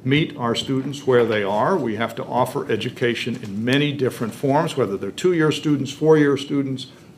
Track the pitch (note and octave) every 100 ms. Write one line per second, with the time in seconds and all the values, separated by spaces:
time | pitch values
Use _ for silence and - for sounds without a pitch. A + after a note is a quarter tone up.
0 | C3 D3 E3+ - A#2+ A#2 - C3+ C3+ C#3
1 | - B2 A2+ G#2+ G2 G#2 C3+ F#3+ A#2+ G#2+
2 | A2+ - - B2 B2 C#3+ - G#2+ B2 -
3 | A#2+ A#2 - A2 G2+ G2 A#2 C3+ D3 C3
4 | B2+ - A2+ - C#3+ C#3 E3 - A2 G2
5 | G2 - F3+ F3 D#3 - D#3 D3 C3 -
6 | D3+ D#3 D3 C3+ - C#3+ C3+ C3 - -
7 | -